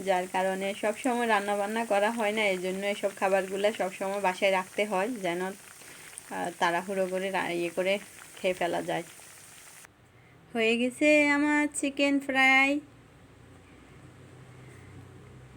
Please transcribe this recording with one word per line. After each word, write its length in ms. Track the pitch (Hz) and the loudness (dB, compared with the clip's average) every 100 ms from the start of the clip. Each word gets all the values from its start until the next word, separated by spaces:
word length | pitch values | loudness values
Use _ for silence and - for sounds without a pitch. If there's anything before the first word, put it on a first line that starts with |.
যার 260 | 190 180 185 | 0 0 0
কারণে 420 | 190 190 190 196 202 | 0 0 0 -4 -2
সব 140 | 214 214 | -2 -2
সময় 300 | 269 240 233 | -2 0 2
রান্না 300 | 208 202 202 | 2 2 -2
বান্না 280 | 202 220 | -2 -2
করা 260 | 226 202 208 | 0 2 2
হয় 220 | 233 208 | 2 0
না। 100 | 220 208 | 0 0
এই 120 | 185 | 0
জন্য 280 | 185 190 202 | -2 -4 -4
এসব 240 | 208 202 - | -2 -4 -2
খাবারগুলো 560 | 196 190 185 190 208 | 2 2 0 0 0
সব 200 | 220 185 | 0 -4
সময় 280 | 185 196 202 | -4 -4 -2
বাসায় 320 | 190 185 196 | -2 2 2
রাখতে 320 | 190 190 - | 2 0 -4
হয়, 240 | 208 190 208 | -2 0 -2
যেন, 340 | 247 185 175 | -2 -2 -2
আহ, 100 | 185 196 - - - - - - - 196 180 175 | -4 -6 -16 -20 -20 -20 -18 -20 -12 -6 -6 -2
তাড়াহুড়ো 480 | 175 170 185 190 185 | 0 0 -2 -2 -2
করে 240 | 185 190 | -2 -2
রা-, 200 | 190 160 | -2 -2
ইয়ে 180 | 170 170 | -2 -4
করে 300 | 170 185 202 - - - - | -2 0 -2 -4 -18 -20 -4
খেয়ে 140 | 190 | -4
ফেলা 280 | 180 175 170 | 0 -2 -2
যায়। 200 | 170 165 170 - - - - - - - - - - - - - - | -2 -4 -6 -14 -20 -20 -20 -20 -20 -20 -20 -20 -20 -20 -20 -20 -10
হয়ে 240 | 233 226 233 | 0 2 2
গেছে 520 | 247 247 302 302 294 | 0 2 6 6 6
আমার 400 | 285 294 294 294 - | 4 2 2 0 -2
চিকেন 400 | 285 277 285 277 | -4 0 2 2
ফ্রাই। 600 | 277 262 269 269 269 285 - - - - - - - - - - - - - - - - - - - - - - - - - - - | 0 2 6 6 4 2 -4 -18 -20 -20 -20 -20 -20 -20 -20 -20 -20 -20 -20 -20 -20 -20 -20 -20 -20 -20 -20 -20 -20 -20 -20 -20 -20